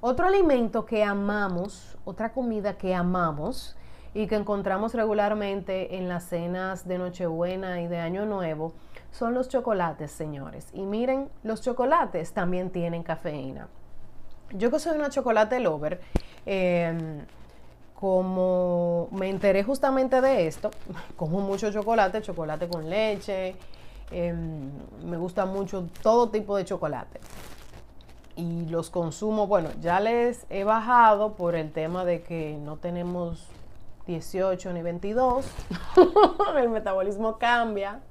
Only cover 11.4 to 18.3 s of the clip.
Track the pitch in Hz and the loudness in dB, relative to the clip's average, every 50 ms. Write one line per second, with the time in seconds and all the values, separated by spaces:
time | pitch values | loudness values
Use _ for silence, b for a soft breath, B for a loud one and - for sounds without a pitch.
11.4 | - 220 220 - - 254 240 - - 262 311 349 302 185 - 175 165 - - 214 | -6 -6 -6 -2 -2 -4 0 0 2 4 4 4 4 2 -2 -6 -6 -4 -4 -2
12.4 | 185 170 180 180 185 185 - 180 170 170 170 170 165 - 160 156 - 170 151 147 | 0 0 0 0 -2 -2 -2 -2 -2 -2 -2 -4 -4 -4 -6 -4 -4 -6 -6 -6
13.4 | 135 135 131 143 - - - - - - - - - - - - - - - - | -8 -8 -10 -10 -12 -14 -16 -16 -14 -10 -10 -8 -8 -8 -8 -8 -8 -8 -10 -10
14.4 | - - - 190 208 240 - 311 302 330 320 302 294 285 285 277 233 247 214 214 | -12 -10 -4 2 2 2 2 2 0 0 0 0 0 0 0 0 2 4 6 4
15.4 | 214 214 262 247 247 180 156 147 143 - 180 - B B B B B B B B | 4 4 2 0 2 0 0 0 -2 -4 -4 -6 B B B B B B B B
16.4 | B - 196 190 185 180 175 175 170 165 165 165 160 160 156 147 143 - - B | B -2 0 2 2 4 4 4 2 2 0 -2 -4 -6 -8 -10 -12 -14 -16 B
17.4 | B B B B B B B B - - - - - 190 185 185 185 185 | B B B B B B B B -20 -20 -12 -4 0 2 4 4 2 2